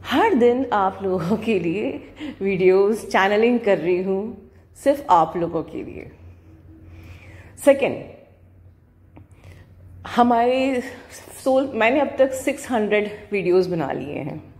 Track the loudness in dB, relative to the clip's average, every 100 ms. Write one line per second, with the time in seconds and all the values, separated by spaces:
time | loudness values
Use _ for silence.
0 | -2 2 2 4 4 2 0 0 0 -2
1 | -4 -2 -2 -2 0 -2 -2 -4 -4 -6
2 | -14 -14 -14 -6 -4 2 4 6 4 0
3 | -2 0 2 2 2 2 2 0 0 -2
4 | -2 -4 -6 -12 -20 -20 _ -4 0 0
5 | 4 4 4 -2 -4 -4 -8 -12 -12 -14
6 | -18 -20 -20 -20 -20 -20 -20 -20 -20 -20
7 | -20 -20 -20 -20 -20 0 2 4 2 -4
8 | -10 -20 -20 _ -20 -20 -20 _ _ _
9 | _ -20 -20 -20 -20 -20 -20 -20 -20 -18
10 | -6 2 4 4 2 2 0 -2 -6 -14
11 | -20 -20 -20 -8 0 0 0 0 2 2
12 | 0 2 0 0 -4 -6 -4 -2 0 0
13 | -2 -8 -6 -4 2 2 2 -2 -4 -6
14 | -8 -8 -8 -10 -16 -20